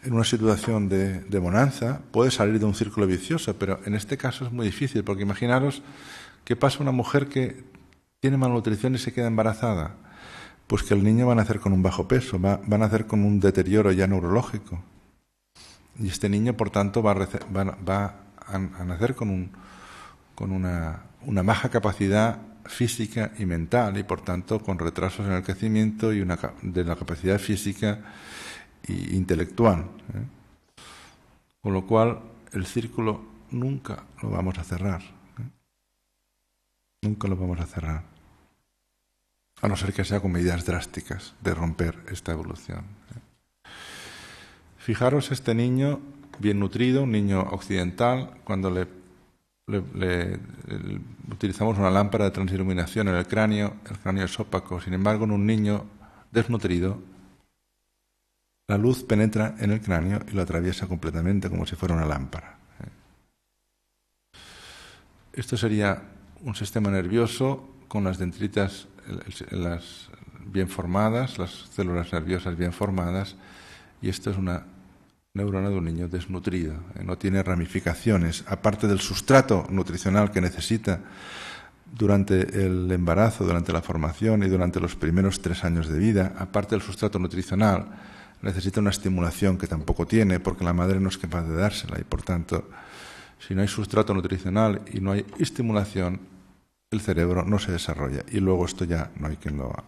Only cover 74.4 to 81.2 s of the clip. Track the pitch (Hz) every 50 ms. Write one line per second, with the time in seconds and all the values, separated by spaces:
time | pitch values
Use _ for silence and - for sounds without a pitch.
74.4 | 95 92 87 87 - - - - - - - - _ _ _ _ _ _ _ 101
75.4 | 101 104 98 95 95 101 101 95 87 82 82 82 90 87 85 90 82 - 92 90
76.4 | 87 - 90 92 85 78 78 82 87 - - - 92 92 92 - - 98 95 98
77.4 | 95 - 92 87 85 82 - 95 - - - - - 117 107 95 85 82 82 -
78.4 | - - 101 92 - 107 101 104 - 107 101 95 - - 98 - - - 135 135
79.4 | 131 131 110 92 - - 95 95 90 - 80 85 - 101 95 104 104 101 - 92
80.4 | 90 90 - - - - 113 110 - - 92 85 98 - - -